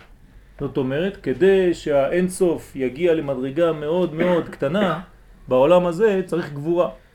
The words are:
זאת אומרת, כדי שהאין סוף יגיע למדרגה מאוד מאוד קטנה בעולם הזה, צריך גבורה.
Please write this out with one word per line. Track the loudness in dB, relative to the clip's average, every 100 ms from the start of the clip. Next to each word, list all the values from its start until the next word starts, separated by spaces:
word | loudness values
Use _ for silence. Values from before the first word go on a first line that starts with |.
| -20 -20 -20 -20 -20 -10
זאת | -6 -4
אומרת, | -2 -2 -4 -4
כדי | -6 2 4 4 2
שהאין | 0 0 2 2 0 -2
סוף | 0 0 0 -6 -4
יגיע | -4 0 0
למדרגה | 0 -2 -4 -4 0 0
מאוד | 0 -2 -2 -2
מאוד | 0 0 0 -2
קטנה | -6 -4 0 -2 -2 -8 -20 -20 -20 -2
בעולם | 2 6 4 4
הזה, | 0 0 0 -2
צריך | -6 -6
גבורה. | -8 -2 0 -2 -4 _